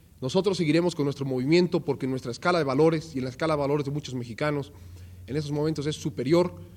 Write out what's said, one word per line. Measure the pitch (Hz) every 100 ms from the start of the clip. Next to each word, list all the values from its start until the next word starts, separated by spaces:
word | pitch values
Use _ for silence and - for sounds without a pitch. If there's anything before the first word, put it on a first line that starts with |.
| - -
Nosotros | 131 190 190 180
seguiremos | 151 165 175 -
con | 143
nuestro | 135 139
movimiento | 127 131 175 180 165
porque | 143 127 135
en |
nuestra | 131 123
escala | 120 175 175
de |
valores | 139 131 160 160 156 135
y |
en | 127
la |
escala | 123 160 147
de |
valores | 139 147 135
de |
muchos | 147 139 127
mexicanos, | 117 107 151 143 - - - - - - -
en | 139
esos | 147
momentos | 147 156 151 143
es | 147
superior | 156 - 135 170 180 - -